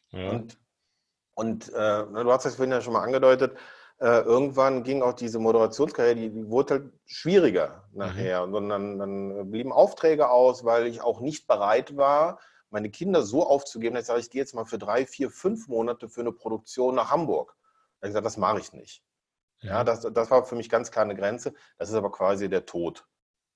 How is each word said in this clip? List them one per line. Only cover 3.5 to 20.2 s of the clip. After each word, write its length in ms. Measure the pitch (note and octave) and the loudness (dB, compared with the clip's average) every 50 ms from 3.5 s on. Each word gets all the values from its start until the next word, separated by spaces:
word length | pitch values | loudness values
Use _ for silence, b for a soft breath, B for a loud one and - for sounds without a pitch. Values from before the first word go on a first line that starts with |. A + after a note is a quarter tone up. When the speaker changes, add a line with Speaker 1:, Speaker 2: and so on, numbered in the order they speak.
| - B B B B B B B B B | -2 B B B B B B B B B
Speaker 2:
äh, 220 | - A#2 A#2+ A2+ | 2 4 4 4
irgendwann 640 | A2+ A#2+ A#2 B2+ C#3+ C#3 C3 C3+ C3 C3+ C3+ B2+ A#2 | 4 4 4 4 2 2 2 2 2 2 2 0 -2
ging 200 | C3 C3+ C#3 B2+ | -2 -2 0 0
auch 100 | B2 A#2+ | 0 0
diese 260 | - A#2+ A2+ A2+ A2+ | -2 -6 -6 -4 0
Moderationskarriere, 760 | A2+ A2+ A2 A#2 A2 A2 - - - A#2+ - - A#2+ A#2+ A#2+ | 2 4 6 6 4 4 2 0 -2 0 0 2 2 4 2
die, 160 | A#2 A2+ A2 | 2 -2 -8
die 180 | G#2+ A2+ A2 G#2+ | -8 -8 -6 -2
wurde 260 | A2+ B2+ C#3 - D3 | 0 0 2 2 0
halt 180 | C3+ C#3+ D#3 - _ _ | -2 -4 -6 -20 _ _
schwieriger 840 | - - - - D#3 F#3+ G3 E3+ B2 G2 F2 D#2+ - - - - _ - G2+ | -18 -12 -6 0 4 4 6 6 6 4 2 0 -2 -4 -12 -20 _ -10 -8
Speaker 1:
Mhm. 300 | G2 F#2 F2+ G2+ A2+ F#2 | -8 -6 -6 -4 -4 -2
Speaker 2:
nachher. 120 | F#2 F2+ F2+ | -2 -2 -2
Und 100 | F#2+ G2 | -2 -4
dann, 160 | G#2 G2+ G2+ | -4 -4 -4
dann, 300 | G#2 G2+ G2+ G#2 G2+ G2 | -4 -4 -6 -6 -6 -6
dann 520 | G2 G2 G2 G2 G2 G2 G2 G2+ G2 F#2+ | -8 -8 -8 -8 -8 -8 -8 -10 -10 -8
blieben 220 | G#2+ A2+ B2 C3 A2+ | -8 -8 -6 2 4
Aufträge 560 | C3 F3 G3+ - - - D#3+ D#3 D3 C#3+ B2 | 6 6 4 4 0 2 2 4 4 4 4
aus, 340 | B2 B2 B2+ B2+ B2 A#2+ A#2 | 6 6 6 6 4 2 0
weil 220 | A#2 A#2 A#2 A#2 | 0 2 2 2
ich 140 | A#2+ A#2 A#2 | -2 -4 -4
auch 200 | - A#2+ A2+ A2+ | -4 -4 -4 -4
nicht 260 | A#2+ D3+ D3+ - _ | -6 -8 -8 -6 _
bereit 500 | - A#2 G2+ G2+ G2+ A2 B2+ C3 - C#3+ | 0 0 2 2 2 2 0 0 -2 -2
war, 420 | C#3 C#3 C#3 C#3+ D3 D#3 F3 - b b b b b b b | 0 2 4 4 2 2 0 -2 b b b b b b b
meine 200 | G#2+ G#2+ G#2+ G#2+ | -8 -6 -6 -6
Kinder 320 | - - E3 G3 F#3 D#3+ A#2 | -8 -6 -2 0 2 2 2
so 220 | G2+ A2 D3+ E3+ | 2 0 0 2
aufzugeben, 480 | C3+ C#3 C#3 - - - A2+ A2+ A#2 A#2+ | 2 2 2 0 -4 -8 -4 -4 -4 -2
dass 80 | B2 A2+ | -4 -2
ich 40 | |
sage, 120 | - A#2 A#2+ | -2 -2 -2
„Ich 100 | A#2 - | -2 -4
gehe 100 | - C3+ | -6 -6
jetzt 140 | C#3 - - | -6 -6 -6
mal 100 | A#2 G#2+ | -10 -10
für 140 | - A2+ G#2 | -8 -8 -8
drei, 260 | G2+ G#2 G#2+ B2+ C3+ | -4 -2 0 0 -2
vier, 240 | - - - C3+ A2+ | -2 -4 -6 -6 -6
fünf 360 | - - - F#3+ A3+ A3 A3+ C#3+ | -6 -4 -4 -4 -4 -6 -8 -4
Monate 400 | B2 A2+ A2+ A#2+ A#2+ - A#2+ G#2 | -2 -2 -2 -2 -4 -8 -10 -14
für 120 | - A#2+ | -10 -6
eine 120 | A#2+ A#2+ A2 | -6 -6 -6
Produktion 600 | - - A2 A2+ G#2 - - - B2+ B2+ B2+ B2+ | -6 -8 -6 -6 -8 -10 -8 -4 -2 0 0 2
nach 160 | C3 A2 - | 0 0 0
Hamburg.“ 440 | C#3 E3 E3 B2+ F2+ D2 C2 - _ _ _ _ _ _ _ _ _ _ | 0 0 0 0 -2 -2 -4 -6 _ _ _ _ _ _ _ _ _ _
Da 40 | - | -8
hab 0 | |
ich 40 | G2+ | -6
gesagt, 140 | G2+ G#2+ G#2 | -4 -2 -4
„Das 100 | A2+ G#2 | -4 -4
mache 220 | G#2+ G2 F#2+ G#2+ F#2+ | -2 0 0 0 -2
ich 140 | - - - | -6 -10 -18
nicht.“ 300 | C2+ A#1 - - - _ _ _ _ _ _ _ _ _ _ _ _ - | -20 -20 -20 -20 -20 _ _ _ _ _ _ _ _ _ _ _ _ -10
Ja, 180 | G2 G2 A2+ B2 | -4 -2 0 0
Speaker 1:
Mhm. 0 | |
Speaker 2:
das, 180 | A#2+ A2+ A2 | 0 0 -2
das 300 | - A2 A2 A2+ | -2 -4 -2 -2